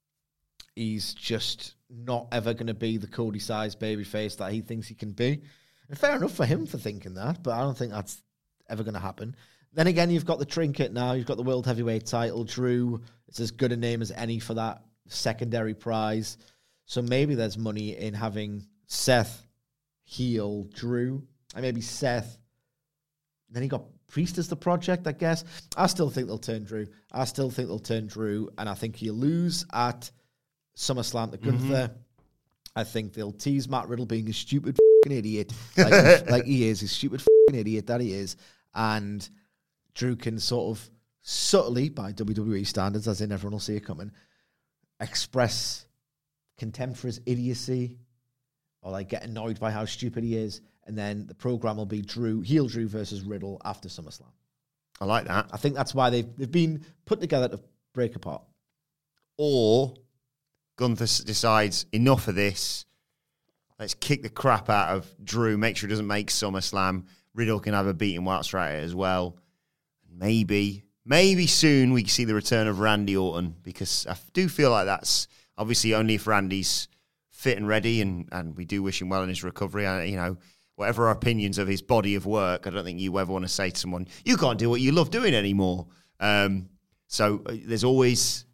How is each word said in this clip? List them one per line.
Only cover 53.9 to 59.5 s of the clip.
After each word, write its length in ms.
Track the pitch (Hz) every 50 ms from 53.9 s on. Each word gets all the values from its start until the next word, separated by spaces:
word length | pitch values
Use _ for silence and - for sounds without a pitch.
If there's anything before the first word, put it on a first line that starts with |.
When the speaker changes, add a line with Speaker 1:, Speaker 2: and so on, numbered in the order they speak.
| - - 82 76 - - 62 60 _ _ _ _ _ _ _ _ _ _ _ _ _ -
Speaker 2:
I 40 | 95
like 220 | 98 110 117 -
that. 220 | - 90 101 104 - -
Speaker 1:
I 40 |
think 180 | - - 143 139
that's 200 | 135 135 - -
why 140 | 135 127 123
they've, 160 | 120 120 113 117 117
they've 140 | - 135 117
been 340 | 143 175 165 160 156 147 - - - _ _
put 160 | - 214 214
together 280 | - 165 156 135 127 120
to 120 | - 92 - _ _ _ _ _ -
break 220 | 127 123 110 -
apart. 260 | 95 - 87 71 - - _ _ _ _ _ _ _ _ _ _ _ _ _ _ _ _ _ _
Speaker 2:
Or 580 | - 147 147